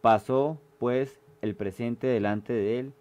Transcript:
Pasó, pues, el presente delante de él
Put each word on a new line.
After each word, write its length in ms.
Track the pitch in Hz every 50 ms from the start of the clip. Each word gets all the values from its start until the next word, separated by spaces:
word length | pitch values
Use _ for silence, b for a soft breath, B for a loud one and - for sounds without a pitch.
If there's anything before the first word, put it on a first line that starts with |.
Pasó, 560 | - 117 110 104 - - 131 131 139 151 160 147 - _ _ _
pues, 400 | 120 120 123 131 135 135 - - _ - - _
el 120 | - 107 101
presente 520 | - 104 101 92 - 120 117 120 117 -
delante 460 | 131 123 110 104 104 104 107 104 - 120
de 260 | 113 101 104 113 123
él 140 | 127 135 135 _